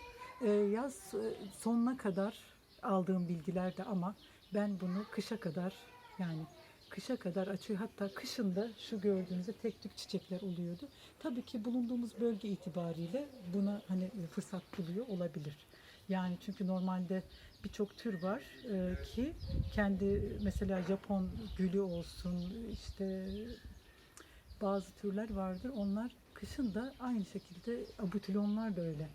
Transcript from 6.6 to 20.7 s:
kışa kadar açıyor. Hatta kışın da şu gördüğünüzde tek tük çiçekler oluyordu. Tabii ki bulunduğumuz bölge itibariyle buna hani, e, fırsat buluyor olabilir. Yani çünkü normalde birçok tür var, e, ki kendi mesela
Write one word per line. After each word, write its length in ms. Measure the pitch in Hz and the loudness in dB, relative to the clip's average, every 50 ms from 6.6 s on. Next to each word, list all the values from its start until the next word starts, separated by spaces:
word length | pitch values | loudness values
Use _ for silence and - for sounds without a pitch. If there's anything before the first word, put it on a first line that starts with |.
| - - - - - - | -20 -20 -20 -20 -16 -12
kışa 260 | - 196 - - 254 | -10 -8 -4 -2 -2
kadar 300 | 240 - 190 170 196 185 | -2 0 -2 0 0 0
açıyor. 320 | 196 202 185 - - 214 180 | 0 -2 -4 -2 -2 -2 0
Hatta 360 | 226 - - - 202 196 196 | -2 -4 -2 -2 -4 -2 -4
kışın 420 | - - - - - 226 196 180 | -4 -6 -6 -2 2 2 2 4
da 120 | 190 214 240 214 - | 2 0 0 -2 -8
şu 220 | - - 233 214 | -8 -4 -2 2
gördüğünüzde 520 | 185 208 196 185 185 180 185 180 180 208 202 | 4 4 4 4 2 0 0 -2 -2 -2 -4
tek 300 | - - 226 - - - | -2 -2 -2 -2 -2 -8
tük 140 | 208 - | -12 -10
çiçekler 440 | - - - - 185 - - 185 180 208 | -10 -8 -2 -2 -2 -2 -2 -6 -4 -2
oluyordu. 460 | 190 180 165 175 170 175 170 294 262 - - - - - - | -2 -2 -2 -2 -2 -4 -6 -8 -12 -14 -16 -20 -20 -14 -6
Tabii 240 | - 320 240 240 - | -4 -2 -2 -2 -4
ki 220 | - - 240 208 | -4 -4 -2 0
bulunduğumuz 560 | 247 233 254 240 233 254 240 240 220 - - | 2 2 2 2 2 2 0 0 -2 -2 2
bölge 280 | 233 233 226 196 - 208 | 2 2 2 2 0 -2
itibariyle 800 | 196 - - 185 151 180 170 170 165 160 170 170 180 269 294 294 262 247 190 175 175 | -2 -2 -2 -4 -2 -2 0 0 0 -2 -2 -2 -2 -2 -2 -4 -8 -12 -8 -2 2
buna 280 | 202 196 202 208 202 - - | 2 4 4 2 0 -2 0
hani, 160 | 185 185 185 | 0 2 2
e, 220 | 185 - 208 170 | 0 -2 -4 -6
fırsat 360 | 165 - - - - - 180 - - - - | -4 -4 -4 -4 -4 -6 -8 -8 -6 -6 -4
buluyor 300 | 175 160 175 196 247 262 | -2 -2 0 -2 -2 -2
olabilir. 480 | 202 175 175 170 151 165 147 147 147 - - - - - - - - - - - | 0 0 0 0 -2 -2 -6 -6 -8 -10 -16 -20 -20 -20 -20 -20 -20 -10 -2 0
Yani 280 | 190 185 185 185 180 - | 2 2 2 2 0 -2
çünkü 260 | - - 190 - 196 | -4 -6 -4 0 2
normalde 560 | 180 185 185 185 185 185 185 185 170 190 190 185 - - - - - - - - | 2 4 4 4 2 2 2 2 2 0 0 0 -4 -12 -18 -18 -20 -14 -8 -8
birçok 320 | 202 - - 208 196 - - | -6 0 0 0 0 -2 -4
tür 240 | - 233 196 175 170 | -2 -2 0 0 2
var, 200 | 185 202 269 - - - - - 254 202 | 0 0 0 -4 -10 -14 -10 -4 -2 0
e, 300 | 190 180 180 185 185 - | 2 2 2 0 0 -2
ki 300 | - - 226 247 302 349 - - - - - - - - | -2 0 0 0 0 0 -4 -4 -2 2 2 2 2 4
kendi 640 | 214 208 202 196 185 202 196 202 202 214 202 - - 208 | 4 4 6 6 4 4 4 4 4 2 0 -2 0 0
mesela 400 | 196 185 - 208 190 | 2 2 2 2 2